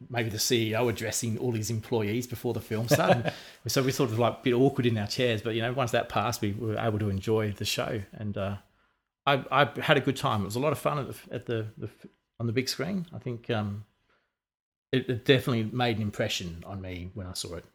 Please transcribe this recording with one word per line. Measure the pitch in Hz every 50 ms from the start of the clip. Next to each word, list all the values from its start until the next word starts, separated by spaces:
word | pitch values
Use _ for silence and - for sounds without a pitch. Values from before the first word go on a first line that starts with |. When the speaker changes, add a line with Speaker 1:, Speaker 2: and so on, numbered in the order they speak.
| 123 -
Speaker 1:
maybe | 120 120 117 110
the | 98 107
C | - - 131 117 113 110
E | 107
O | 110 123 120
addressing | 110 - 110 104 - - - 113 107 -
all | - 123
his | 117 110 107 101
employees | 120 110 107 - 127 113 107 101 107 123 -
before | - 123 - - 123 113
the | 113
film | - - 110 110 117 113
started. | 139 135 175 185 190 120 117 - - -
Speaker 2:
<laughs> | - - - - _ 117
Speaker 1:
So | - 143 131
we | 135
sort | 131 - 147 120
of, | 110 110
like, | 120 113 110
a | - -
bit | 131 120
awkward | 120 135 139 135 - 117
in | 120 113 110
our | 104 104
chairs, | - - 127 123 113 107
but, | - 113 110
you | 113
know, | 113 120 123
once | 135 127 117
that | - 117 - -
passed, | - 113 104 117 117 -
we | - 104 98
were | 110 120 110 107 107
able | 110 117 104 101
to | 107 104
enjoy | 98 98 98 - 110 110 107 104
the | 98 - 107
show. | 101 - - 123 - 131 110 98 - -
And, | - 110 104 98 101
uh, | 98 98 101 101 - _ _ _ _ _ _ _ _ _ _ _ _
I, | 139 143 131 - -
I | 131 135 143 120 - 117
had | - - 156 143
a |
good | - 143 127
time. | - - 135 117 107 98
It |
was | 92 104
a | 120
lot | 139 156
of | 143 -
fun | - 147 147 147
at | 127 123
the, | 117 - - - -
at | 123 - -
the, | 120 113 110 107 - -
the, | - 104 - _ - - _ _ _ _ _ _
on | 117 117
the | 107
big | 120 117 -
screen. | - - 131 170 202 190 170 - -
I | 113
think, | - 127 120 113 - -
um, | 120 107 107 101 101 104 104 - _ _ _ _ _ _ _ _ _ _ _ _ _ _ _ _ _ _ _ _ -
it, | 131 127 -
it | 131 110 -
definitely | - 135 123 - - 127 113 110
made | 107 107 123 123 120 113 101
an |
impression | 110 101 - - 117 107 - - 101 85 82 82 85
on | - 101 98
me | 92 92 90 87 87 92 98
when | 113 95 90
I | 87
saw | - - 92 90
it. | 87 - -